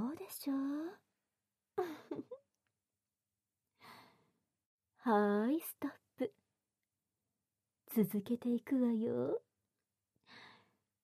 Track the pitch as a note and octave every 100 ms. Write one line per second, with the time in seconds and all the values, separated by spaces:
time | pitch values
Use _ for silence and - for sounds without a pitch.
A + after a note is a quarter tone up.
0 | A3+ E4 F#4+ - C#4+ C4+ C4+ C#4+ E4 G4+
1 | _ _ _ _ _ _ _ - F4+ D4+
2 | - D4 - C5 _ _ _ _ _ _
3 | _ _ _ _ _ _ _ _ - -
4 | - _ _ _ _ _ _ _ _ _
5 | - G#3 G#3 G#3 A3 D#4+ - - C#4+ -
6 | _ - - - _ _ _ _ _ _
7 | _ _ _ _ _ _ _ _ - -
8 | G3 G#3 G3 A#3+ B3 A#3+ - C4+ A#3+ A3+
9 | A#3 A#3+ B3+ G#4 - _ _ _ _ _
10 | _ _ _ - - - _ _ _ _